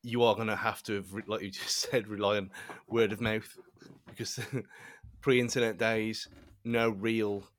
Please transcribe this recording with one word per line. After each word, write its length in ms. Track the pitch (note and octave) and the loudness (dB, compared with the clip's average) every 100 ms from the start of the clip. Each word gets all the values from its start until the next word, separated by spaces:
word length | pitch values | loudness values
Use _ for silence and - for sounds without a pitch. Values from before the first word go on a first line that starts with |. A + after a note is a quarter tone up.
you 180 | A#2+ A#2+ | -4 4
are 120 | A#2 G#2 | 6 4
gonna 200 | A2 G2 | 2 0
have 280 | A2+ G2 | -2 -2
to 120 | - G2+ | -4 -6
have, 180 | F#2+ | -6
re-, 100 | G2 G2 | -10 -6
like 160 | G#2+ | -6
you 80 | G2+ | -6
just 280 | - - - | -8 -4 -4
<laughs> 100 | - | 0
said, 180 | B2+ G#2 | -2 -2
rely 280 | G2+ G2+ G#2 | 0 2 2
on 140 | F#2+ - - - - | -2 -10 -14 -16 -2
word 240 | A#2 A2 | 2 2
of 80 | G#2 | 2
mouth, 360 | A2+ A2 - - - - - - - | -2 -2 -6 -18 -20 -20 -20 -20 -16
because 340 | - - - A2+ B2+ - - | -10 -8 -8 -6 -8 -8 -16
<laughs> 420 | - - - - | -20 -20 -20 -4
pre-internet 560 | C#3 B2+ A#2+ B2+ A#2 F2+ | 4 4 4 2 0 2
days, 480 | A2+ A2 G#2+ - - - - - | 2 2 -2 -4 -10 -16 -20 -12
no 260 | A#2 A#2 A2+ | 0 2 2
real 520 | G2+ A2+ A2+ G#2 G2+ G2+ | 2 0 2 0 -2 -8